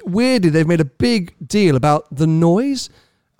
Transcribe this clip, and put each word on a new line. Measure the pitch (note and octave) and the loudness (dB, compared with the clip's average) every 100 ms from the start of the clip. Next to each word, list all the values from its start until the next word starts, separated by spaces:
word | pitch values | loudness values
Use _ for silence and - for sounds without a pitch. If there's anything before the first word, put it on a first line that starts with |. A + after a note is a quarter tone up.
weirdly, | - F#3+ B3+ B3 E3+ | -4 -2 0 2 2
they've | D#3 D#3+ | 2 0
made | E3+ | 0
a | |
big | D3 - A#3+ A3+ E3+ - C3+ | -2 -2 -2 -2 -4 -12 -6
deal | G#3 F#3 C3 | 0 2 2
about | C#3+ D3 - | 2 0 -2
the | C3+ D#3+ | -2 0
noise. | D#3+ E3+ F#3 C#4 C4 - _ _ _ _ | 2 2 2 -2 -6 -10 _ _ _ _